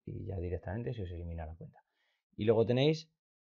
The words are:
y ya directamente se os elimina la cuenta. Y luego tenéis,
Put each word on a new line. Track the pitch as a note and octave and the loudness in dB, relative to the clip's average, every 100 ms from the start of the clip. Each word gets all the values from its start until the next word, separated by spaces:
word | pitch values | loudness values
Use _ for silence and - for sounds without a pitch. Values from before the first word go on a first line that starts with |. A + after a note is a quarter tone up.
| - | -10
y | G2+ G2 | -8 -6
ya | F#2 | -6
directamente | F2 F2+ - G#2 B2 | -4 -4 -4 -6 -6
se | A2 | -6
os | F2+ | -6
elimina | E2+ E2+ E2 D#2+ | -8 -8 -8 -8
la | D#2+ | -10
cuenta. | E2 - _ _ _ _ _ - | -16 -18 _ _ _ _ _ 0
Y | G#2 | 4
luego | A2 G#2+ | 6 6
tenéis, | B2 D3 D#3+ - _ _ _ | 4 4 4 -2 _ _ _